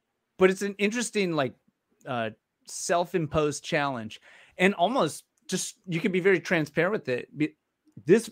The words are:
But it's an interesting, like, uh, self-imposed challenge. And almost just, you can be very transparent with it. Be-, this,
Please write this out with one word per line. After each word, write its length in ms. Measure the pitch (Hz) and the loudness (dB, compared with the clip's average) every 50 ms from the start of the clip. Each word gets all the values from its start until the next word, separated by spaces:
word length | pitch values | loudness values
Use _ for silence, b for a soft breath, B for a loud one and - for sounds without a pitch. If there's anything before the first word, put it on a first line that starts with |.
| _ _ _ _ _ _ _ - | _ _ _ _ _ _ _ 4
But 120 | 190 190 | 4 4
it's 120 | 190 190 | 4 0
an 120 | 202 202 190 - | -4 -8 -2 -2
interesting, 540 | 202 214 220 247 220 - - 214 190 175 | -2 0 0 -2 -4 -2 -2 -2 -2 0
like, 220 | 160 151 135 113 - _ _ _ _ _ _ _ _ _ - | 0 0 -2 -2 -4 _ _ _ _ _ _ _ _ _ -12
uh, 240 | 143 127 120 113 110 110 - _ _ _ _ _ | -8 -6 -6 -6 -6 -8 -14 _ _ _ _ _
self-imposed 960 | - - - - - 175 175 180 175 - 180 160 139 - 160 151 151 139 - | -16 -14 -8 -4 0 0 0 0 -2 -2 -4 -4 -2 0 0 0 0 -2 -6
challenge. 580 | - - 170 151 143 143 131 117 110 110 - b b b b b b b b - | -6 -4 -2 -2 -2 -2 -4 -6 -10 -12 -14 b b b b b b b b 2
And 160 | 180 190 202 | 2 2 4
almost 500 | - 175 202 262 269 185 143 - - - _ _ _ _ | 4 2 2 2 2 0 0 -2 -8 -14 _ _ _ _
just, 300 | - 190 175 - - - _ _ | -6 -6 -4 -4 -8 -12 _ _
you 140 | 190 165 170 | -6 -4 -2
can 100 | - 208 | 0 0
be 80 | 175 185 | 0 2
very 200 | 170 196 190 160 | 4 4 4 4
transparent 520 | 170 - 190 165 147 - - 170 160 185 | 2 0 0 0 0 0 -2 -2 0 0
with 160 | 220 - - 131 | -2 -4 -2 -4
it. 280 | 123 117 - - - | -4 -4 -4 -8 -4
Be-, 200 | 143 151 151 - _ _ _ _ _ _ _ _ - 98 | -4 -4 -4 -4 _ _ _ _ _ _ _ _ -6 4
this, 240 | 139 190 233 226 - | 4 6 6 4 0